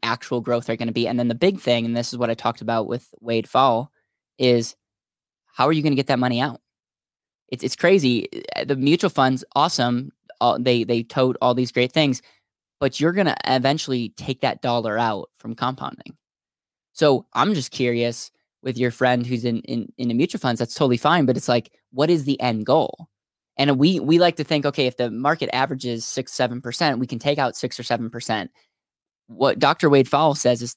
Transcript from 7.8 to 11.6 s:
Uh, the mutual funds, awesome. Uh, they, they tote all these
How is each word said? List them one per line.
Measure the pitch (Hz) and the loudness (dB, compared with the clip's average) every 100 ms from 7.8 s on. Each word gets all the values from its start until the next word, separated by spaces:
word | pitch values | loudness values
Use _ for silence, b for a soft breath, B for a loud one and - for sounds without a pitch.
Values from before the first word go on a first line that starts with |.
| 175 196 135 117 - - - - | 2 4 4 0 -2 -10 -10 -8
Uh, | |
the | - | -4
mutual | 139 139 170 185 | -2 2 2 0
funds, | - 131 127 - | 2 2 0 -2
awesome. | 135 165 - 123 120 135 - _ - | 0 0 0 0 -2 -6 -16 _ 0
Uh, | 120 98 | 0 2
they, | 123 120 | 2 2
they | 110 117 | 2 -2
tote | 117 - 127 117 | -2 0 0 2
all | 123 | 0
these | 123 | 0